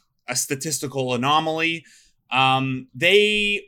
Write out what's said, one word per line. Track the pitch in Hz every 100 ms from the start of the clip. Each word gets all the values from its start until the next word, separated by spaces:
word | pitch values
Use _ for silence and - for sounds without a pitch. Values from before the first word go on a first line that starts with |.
| _ _ -
a | 123
statistical | - 135 160 139 139 135 127
anomaly. | 123 131 156 160 160 165 165 - _ _ _ -
Um, | 127 131 131 131 131 -
they | 127 170 208 208 208 208 208